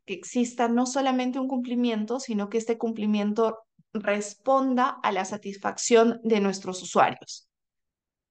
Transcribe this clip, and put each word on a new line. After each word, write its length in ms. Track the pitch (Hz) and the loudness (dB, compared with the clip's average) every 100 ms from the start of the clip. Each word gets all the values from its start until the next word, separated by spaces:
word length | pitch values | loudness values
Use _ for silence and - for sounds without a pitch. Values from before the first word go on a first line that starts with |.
| - | -12
que 80 | |
exista 560 | 180 - 247 240 - 233 | -12 -6 -2 -2 0 0
no 160 | 233 254 | 2 0
solamente 520 | 277 269 254 254 262 | 0 0 0 -2 -2
un 100 | 269 | -2
cumplimiento, 720 | 262 247 240 247 220 214 247 | -4 -2 0 0 0 -2 -4
sino 260 | 254 208 202 | -4 -4 -2
que 100 | 226 | -4
este 200 | 226 226 | -2 -2
cumplimiento 800 | 233 220 208 208 208 214 220 - _ _ _ | -2 -2 0 0 0 2 0 -2 _ _ _
responda 960 | 220 202 208 208 - - 269 262 247 269 262 | -6 -2 -2 -4 -6 2 2 4 2 0 0
a 80 | 214 | -2
la 140 | 196 190 | -2 -4
satisfacción 960 | 208 196 196 208 196 - 233 233 226 | -6 -10 -8 -6 -4 4 6 6 2
de 160 | 220 214 | 0 2
nuestros 420 | 196 190 185 185 | 2 -2 -6 -10
usuarios. 680 | 180 185 135 - - - _ _ _ _ _ _ _ _ _ | -2 4 4 2 -14 -18 _ _ _ _ _ _ _ _ _